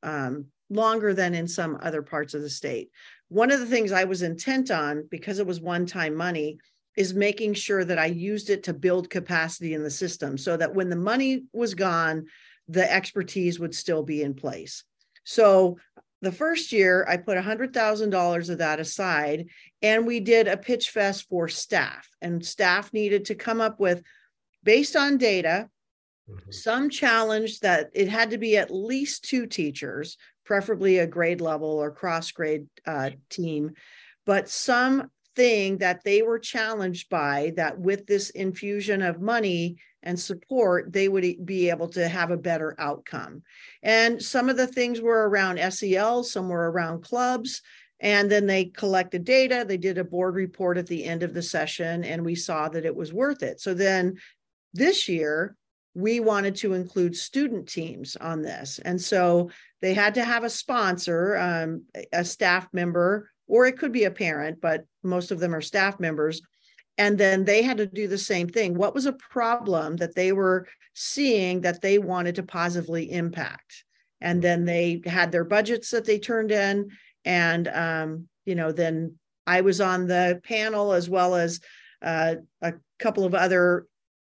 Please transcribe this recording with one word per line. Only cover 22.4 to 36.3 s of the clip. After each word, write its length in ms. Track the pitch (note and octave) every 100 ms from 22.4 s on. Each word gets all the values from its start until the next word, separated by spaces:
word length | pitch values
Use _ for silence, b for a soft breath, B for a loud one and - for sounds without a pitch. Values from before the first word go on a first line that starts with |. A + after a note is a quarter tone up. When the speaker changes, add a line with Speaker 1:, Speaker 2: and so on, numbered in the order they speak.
Speaker 1:
staff 480 | E3+ - F#3+ F#3 G3+
needed 340 | A3 G#3 G3+ G3+
to 80 |
come 260 | G#3+ - A3+
up 180 | A3 G#3+
with, 240 | G3 F3 - b b _ _ _
based 320 | F#3 A3+ C#4+ D#4
on 220 | C#4+ C#4
data, 500 | B3 F#3+ E3 F3 A3 _ _ _ _ _ -
Speaker 2:
Mm-hmm. 220 | G2+ -
Speaker 1:
some 400 | - - A#3+ C#4+
challenge 680 | C#4+ C4+ A3+ A3 G#3+ A3 G#3+
that 280 | G3+ E3+ D3+
it 160 | - G3
had 220 | A3 A3+
to 60 | A3
be 200 | A3+ G#3
at 180 | F#3+
least 480 | F#3+ G#3+ C4 C#4+ -
two 240 | - B3+ A#3
teachers, 680 | - D3+ C3+ C#3 C3 E3 - b b
preferably 540 | - G3+ G3 G3+ F#3+ F#3
a 80 | E3+
grade 340 | E3+ E3+ F3
level 280 | E3 D#3 D#3
or 240 | D#3 D3
cross 400 | D3 F#3 E3 E3
grade, 340 | - D#3+ D#3 D3 _
uh, 260 | - D3+ C3+ C#3 -
team, 440 | - E3+ D3+ D3+ D#3+ B B B B
but 240 | - G3 G3
something 1300 | - - A#3+ B3+ C4+ C4+ _ _ - B3 A3 G3 F#3+
that 240 | F#3 F3+
they 200 | G#3 G3+
were 180 | A3+